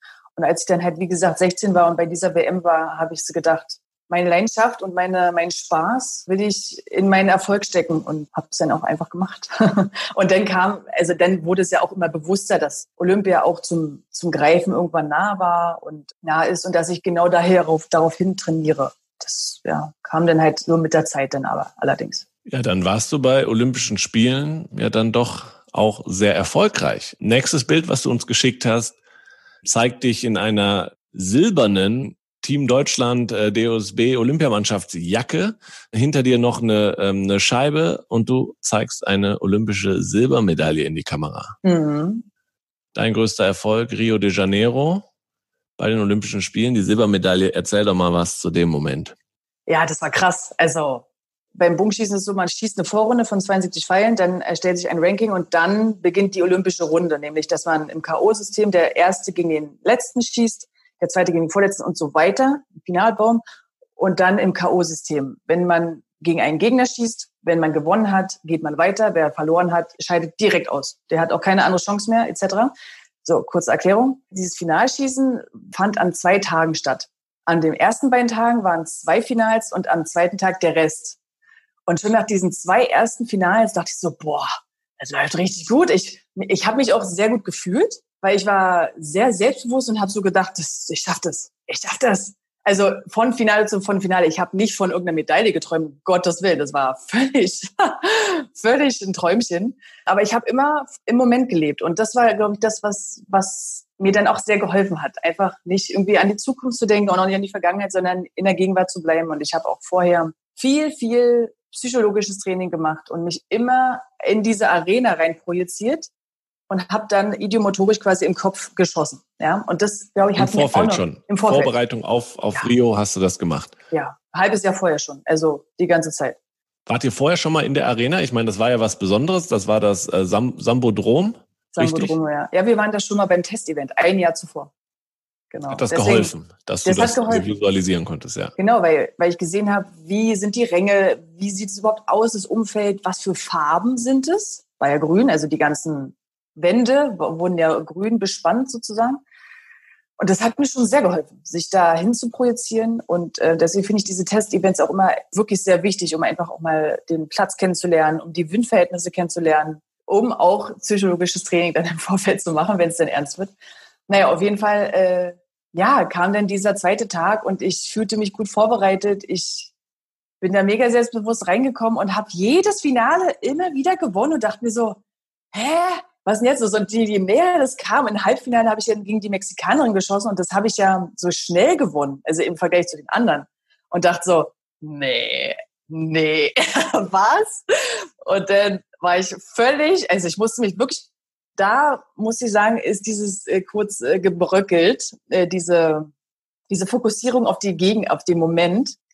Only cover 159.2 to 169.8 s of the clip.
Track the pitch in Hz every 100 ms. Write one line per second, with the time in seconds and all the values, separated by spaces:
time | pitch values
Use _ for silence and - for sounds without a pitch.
159.2 | 170 175 160 151 156 151 _ _ - 196
160.2 | 240 - 175 208 202 - - 202 190 175
161.2 | 180 185 - 175 170 160 170 165 - 190
162.2 | - - 175 156 180 196 170 165 160 143
163.2 | 147 - 196 _ - - - _ - 196
164.2 | 151 165 202 202 214 208 202 190 185 180
165.2 | 180 175 _ _ _ 170 208 269 170 175
166.2 | 185 208 202 196 202 196 180 208 214 170
167.2 | 175 214 - 190 190 - - 214 208 214
168.2 | 202 - 208 208 220 226 196 190 208 202
169.2 | - 180 - - - _